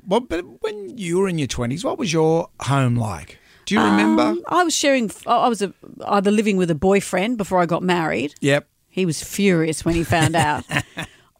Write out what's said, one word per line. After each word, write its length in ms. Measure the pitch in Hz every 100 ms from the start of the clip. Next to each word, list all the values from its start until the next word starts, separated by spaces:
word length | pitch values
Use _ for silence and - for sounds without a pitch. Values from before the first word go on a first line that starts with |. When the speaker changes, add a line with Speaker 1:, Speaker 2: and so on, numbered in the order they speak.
| 185
Speaker 1:
Well, 140 | 220
but 220 | 262 330 370 349
when 340 | 427 415 381 254
you 220 | 175 175
were 100 | 196
in 80 | 165
your 100 | 127
twenties, 360 | - 120 170 254
what 120 | 392
was 140 | 202
your 380 | 160 160 165 - -
home 340 | 123 139 127 120
like? 400 | 107 80 - - _ - -
Do 100 | 214
you 60 |
remember? 420 | 208 208 214 320
Speaker 2:
Um, 180 | 247 349 -
I 140 | 349
was 120 | 339 -
sharing, 300 | 294 269 208
f-, 200 | - -
I 200 | 233 247
was 140 | 202
a, 120 | 202 _ - - -
either 240 | 202 196
living 260 | 208 214 190
with 140 | 170
a 40 | 147
boyfriend 640 | 190 196 - 185 220 226
before 220 | 180 180
I 60 | 170
got 180 | 165
married. 500 | 180 175 156 160 294 -
Speaker 1:
Yep. 260 | 139 147 - _ _
Speaker 2:
He 160 | 185 180
was 180 | -
furious 640 | - - 202 165 160 151 165
when 100 | 165
he 80 |
found 320 | 160 170 156 294
out. 300 | 151 131 -
Speaker 1:
<laughs> 60 | 147 - - - _ _